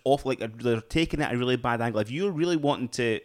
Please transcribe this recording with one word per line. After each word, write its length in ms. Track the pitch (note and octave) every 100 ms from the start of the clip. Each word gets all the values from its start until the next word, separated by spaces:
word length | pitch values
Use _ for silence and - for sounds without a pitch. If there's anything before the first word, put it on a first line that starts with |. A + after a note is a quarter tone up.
off, 200 | C3 C#3
like, 140 | C3+ B2+
they're, 100 | A2
they're 320 | A2+ A#2+ A2+
taken 380 | - D#3+ E3 D3+
at 140 | D3+
a 40 | A#2+
really 180 | B2 B2
bad 260 | B2 A#2
angle. 180 | A#2 A2
If 120 | G#2+
you're 180 | C#3+ G3+
really 260 | D#3 F3 E3
wanting 320 | C#3+ B2+ B2
to 320 | - A#2+ G#2+